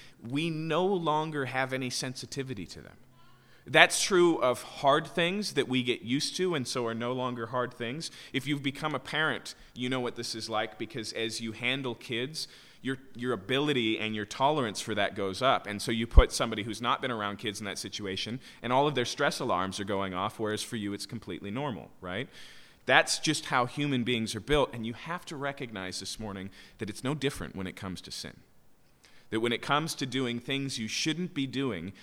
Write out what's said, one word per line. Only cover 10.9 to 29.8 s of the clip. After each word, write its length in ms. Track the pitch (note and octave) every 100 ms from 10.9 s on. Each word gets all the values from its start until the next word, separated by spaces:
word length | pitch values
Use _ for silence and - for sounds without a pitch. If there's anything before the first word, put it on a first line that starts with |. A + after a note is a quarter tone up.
| B2+ A2
as 260 | - A2+ A2
you 100 | A#2
handle 460 | G#2 B2 C3+ C3 A2+
kids, 500 | - A#2 C3+ D#3+ - - - -
your, 180 | B2 C3 - A2+
your 160 | B2
ability 640 | A2 G2 C3 D3 C3 A2 A2
and 160 | A2
your 100 | G#2+
tolerance 560 | G2+ - C3+ D#3 A#2 F#2+
for 140 | -
that 220 | G#2 G2 F#2+
goes 260 | G2 F#2
up. 240 | B2+ G#2+ G2+
And 160 | G#2
so 80 | -
you 160 | A#2 A#2
put 240 | - B2
somebody 320 | - A#2+ G#2+
who's 180 | G#2+ G#2
not 220 | A#2+ C#3
been 80 | C3
around 280 | A2+ G#2 G2+
kids 200 | A2 G2+
in 80 | G#2
that 120 | F2+
situation, 600 | G#2+ - G2 F#2+ G#2+ B2+ - -
and 100 | A#2
all 140 | B2+ D3
of 80 |
their 100 | B2+
stress 360 | A#2+ - C#3+ -
alarms 400 | C3 F2+ F#2+ F#2+
are 40 |
going 300 | G2 G2 F#2+
off, 240 | F2+ G2+ -
whereas 240 | G#2+ G#2+
for 140 | - A#2
you 160 | G2+
it's 140 | G2+ -
completely 440 | A#2 - F2 G2+
normal, 400 | A2 D3 - - -
right? 280 | F2+ F#2+ C#3 - - - - -
That's 340 | - C#3 D#3+ -
just 280 | D#3+ D3 -
how 200 | C3+ B2
human 380 | - D3 B2+
beings 320 | A#2 A#2+ A2 G#2+
are 40 |
built, 300 | F#2+ D3 C3
and 140 | A#2+ A2+
you 60 |
have 320 | A2+ D#3 F3
to 100 | -
recognize 640 | D3 C#3 C#3 B2+ G#2 F#2 F#2+
this 220 | F#2+ -
morning 300 | G#2+ G2 G2 - - -
that 100 | G2
it's 140 | -
no 120 | B2+
different 420 | D3+ C3+ - D#2 F#2
when 100 | F#2
it 80 |
comes 260 | - G2 F2
to 100 | -
sin. 220 | - D2+ - - - - - - _ - - -
That 100 | A2
when 120 | A#2
it 80 | A2+
comes 360 | - C#3+